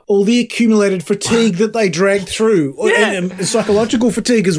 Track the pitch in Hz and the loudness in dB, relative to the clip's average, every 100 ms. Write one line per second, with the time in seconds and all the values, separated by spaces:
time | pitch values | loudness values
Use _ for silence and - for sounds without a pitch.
0 | - 202 202 240 - - 233 220 202 185 | -2 0 2 0 0 0 2 2 2 0
1 | 147 202 - 233 226 175 220 226 202 156 | -2 -4 0 2 2 0 -2 0 -2 0
2 | 196 202 185 - 220 202 139 139 - 466 | 0 0 -4 -2 0 2 0 -2 0 2
3 | 214 190 180 185 180 233 214 202 226 240 | 0 0 -6 -6 -4 -2 0 0 0 0
4 | 233 196 208 233 185 | 0 -2 0 0 2